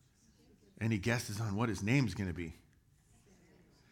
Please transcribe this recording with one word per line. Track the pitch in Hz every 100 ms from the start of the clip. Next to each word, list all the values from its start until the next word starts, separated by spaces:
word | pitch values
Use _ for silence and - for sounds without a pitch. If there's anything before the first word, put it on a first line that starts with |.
| _ _ _ - - - - -
Any | 110 107
guesses | 117 117 - 104
on | 110
what | 98 120
his | 90
name's | 98 139 117
gonna | 92 92
be? | 90 82 - - _ _ _ _ - - - - - - - _